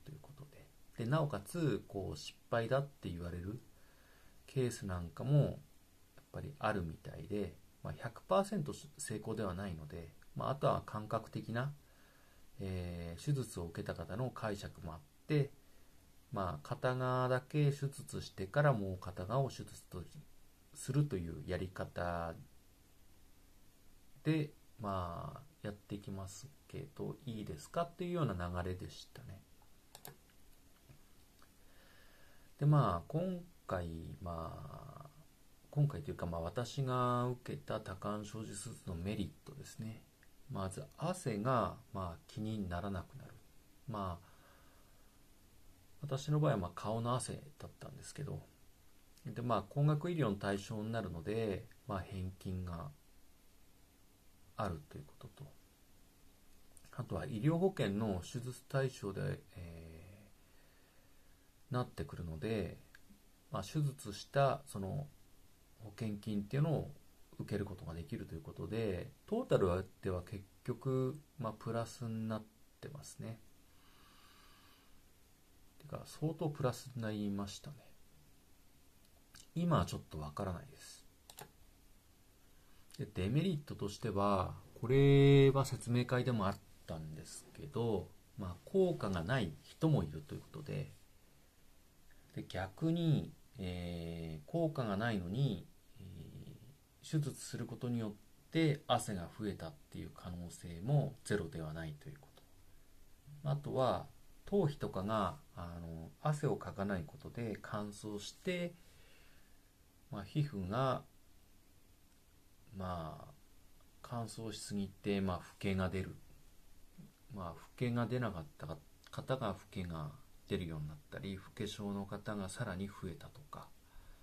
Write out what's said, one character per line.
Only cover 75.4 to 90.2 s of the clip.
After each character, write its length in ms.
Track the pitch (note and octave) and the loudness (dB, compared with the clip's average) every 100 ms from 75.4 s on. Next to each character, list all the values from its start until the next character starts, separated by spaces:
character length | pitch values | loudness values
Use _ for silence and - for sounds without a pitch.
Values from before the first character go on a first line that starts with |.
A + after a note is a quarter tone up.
| - - - - | -20 -20 -20 -18
て 80 | D3 | -10
か、 140 | - - | -10 -10
相 280 | - D3+ | -4 -2
当 160 | E3 D#3 | 0 -2
プ 140 | D3 | 2
ラ 100 | C3 | 0
ス 180 | - B2 A#2+ | 0 -6 -4
に 40 | |
な 100 | A2 | -2
り 180 | G#2+ G#2 | 0 2
ま 180 | G2+ G2 | 0 -2
し 140 | - | -6
た 100 | - | -12
ね。 60 | - - - - - - - - - - - - - - - - - - D#3+ | -14 -16 -20 -20 -20 -20 -20 -20 -20 -20 -20 -20 -20 -20 -20 -20 -20 -6 0
今 220 | E3+ B2 | 6 6
は 80 | E2+ | 4
ち 100 | - | -2
ょ 40 | |
っ 20 | - | -6
と 100 | D#2+ | -8
わ 140 | D2+ | -6
か 100 | D2 | -2
ら 80 | F#2+ | -2
な 100 | F2 | -2
い 60 | - | -6
で 80 | - | -16
す。 240 | - - - - - - - - - - - - - - - - - - - - - - | -16 -18 -20 -20 -18 -16 -16 -18 -20 -20 -20 -20 -20 -20 -20 -20 -20 -20 -20 -20 -14 -8
で、 100 | G#2+ | -6
デ 160 | - F#2 | -2 2
メ 100 | C3+ | 4
リ 140 | F#3 | 4
ッ 40 | D3 | 2
ト 160 | - G2 | -2 -4
と 120 | G2+ | -4
し 120 | G2+ | -4
て 100 | - | -2
は、 460 | G2 G2+ G2 F2+ - - - | 4 6 4 2 -4 -12 -4
こ 80 | A2+ | 4
れ 600 | C3+ C#3 C#3 C#3 C#3 C#3 | 8 10 12 12 12 12
は 120 | C3+ | 8
説 280 | C3 G#2+ - | 4 0 2
明 120 | B2 | 4
会 220 | B2 B2 B2 | 4 4 4
で 80 | |
も 140 | A#2 G2 | 4 2
あ 20 | |
っ 80 | G2+ - - - | 0 -6 -14 -8
た 100 | D#2+ | -6
ん 180 | D#2 D#2 | -6 -8
で 100 | E2 | -10
す 200 | - - | -14 -14
け 140 | - - | -12 -4
ど、 420 | B2 A#2 G2 F2 - - - | 0 2 2 -2 -10 -16 -8
ま 100 | F#2 | -8
あ、 80 | F2+ - | -8 2
効 300 | G3 F3+ D#3+ | 6 6 4
果 140 | G#2 | 2
が 140 | F2+ | 2
な 160 | E2 C3 | 2 2
い 140 | F#2+ - | 2 -4
人 240 | - - D#3 | -14 2 6
も 160 | C3+ | 6
い 40 | D2+ | 4
る 120 | - | -2